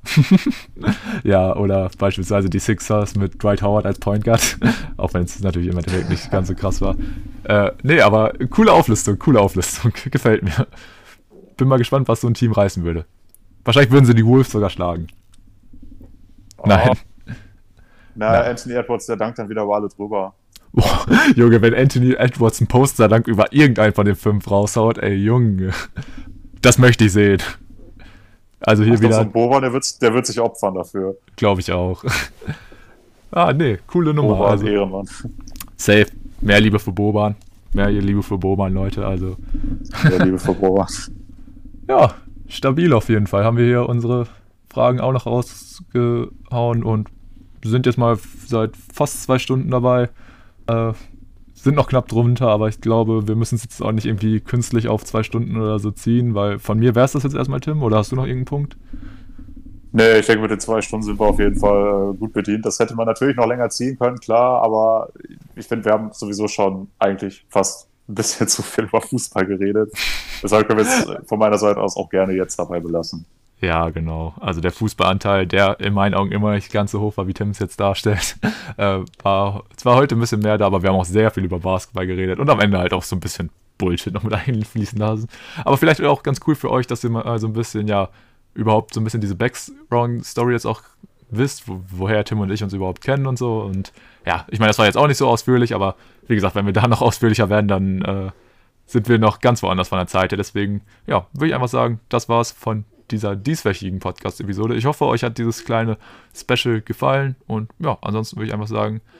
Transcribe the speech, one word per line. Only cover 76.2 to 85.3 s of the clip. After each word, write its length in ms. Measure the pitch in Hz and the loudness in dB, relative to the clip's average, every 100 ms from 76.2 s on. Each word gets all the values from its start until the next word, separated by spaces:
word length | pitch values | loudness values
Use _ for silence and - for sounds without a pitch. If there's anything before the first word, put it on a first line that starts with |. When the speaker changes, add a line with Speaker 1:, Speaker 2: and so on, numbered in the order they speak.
| 98 | -2
Speaker 1:
immer 220 | 101 104 | -2 -2
nicht 180 | 104 - | -2 -2
ganz 200 | 107 101 | -4 -4
so 100 | 101 | -4
hoch 160 | 107 - | -4 -4
war, 100 | 95 | -6
wie 60 | |
Tim 180 | 92 104 | -4 -6
es 80 | 101 | -4
jetzt 220 | 98 - | -8 -2
darstellt, 560 | 98 95 107 92 - - 214 - | -2 0 -2 -2 -4 -6 -6 -6
<laughs> 200 | - - | -12 -4
äh, 220 | 101 95 95 - | -2 -2 -6 -6
war 420 | 98 98 98 101 - - | -2 0 0 -4 -12 -4
zwar 200 | 123 123 | 4 4
heute 180 | 143 | 4
ein 60 | 117 | 0
bisschen 200 | 117 107 | 0 0
mehr 180 | 107 107 | 0 2
da, 80 | 101 | 2
aber 160 | 95 | 2
wir 80 | 95 | 2
haben 60 | 95 | 0
auch 100 | 85 | 0
sehr 240 | 101 110 | 2 2
viel 140 | 95 | 0
über 160 | 92 90 | -4 -4
Basketball 460 | 92 95 - 95 92 | -4 -4 -6 -8 -6
geredet 320 | 92 92 92 | -4 -4 -2
und 120 | 139 | 0
am 100 | 135 | 2
Ende 180 | 101 98 | 0 0
halt 140 | 90 | 0
auch 100 | 92 | -4
so 140 | - 92 | -4 -8
ein 40 | |
bisschen 280 | 85 - 82 - _ - | -8 -10 -12 -12 _ -6
Bullshit 340 | 92 87 - | -4 -4 -6
noch 120 | 95 | -8
mit 100 | 107 | -6
<laughs> 120 | 104 127 | -4 -4
einfließen 520 | 113 107 110 104 107 | -6 -6 -6 -6 -4
lassen. 300 | 107 110 113 | -4 -4 -8